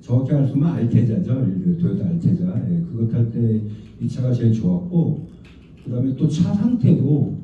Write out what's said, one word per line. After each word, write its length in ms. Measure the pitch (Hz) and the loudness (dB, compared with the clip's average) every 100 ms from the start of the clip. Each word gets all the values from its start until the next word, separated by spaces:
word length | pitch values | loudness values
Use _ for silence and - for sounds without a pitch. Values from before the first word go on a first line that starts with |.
정확히 320 | - 123 139 | 0 0 2
말씀하면 420 | 147 120 139 165 120 | 0 2 2 0 0
알테자죠. 500 | 117 113 - 107 - 123 - - | 2 2 2 0 0 0 0 0
그 140 | 175 170 | -2 0
도요타 260 | - - 170 | 0 0 -2
알테자. 580 | 170 - 175 180 180 - | 0 2 0 0 -2 -2
예, 140 | 170 170 | -2 -4
그거 160 | 113 113 | -2 -2
탈 240 | 120 113 | 0 0
때 300 | - 113 110 104 - - - | 0 0 0 -4 -12 -18 -8
이 60 | 120 | -6
차가 240 | - 123 | -4 -2
제일 180 | 120 117 | 0 2
좋았고 760 | 107 175 180 - 175 160 - - - - - - - - | 2 0 -2 0 0 0 -2 -8 -18 -20 -20 -20 -18 -8
그다음에 280 | 120 269 - | -4 -4 0
또 100 | 156 | -2
차 260 | - 180 | 0 0
상태도 840 | 202 240 247 - 151 127 147 - - | 2 0 2 4 4 4 2 0 -4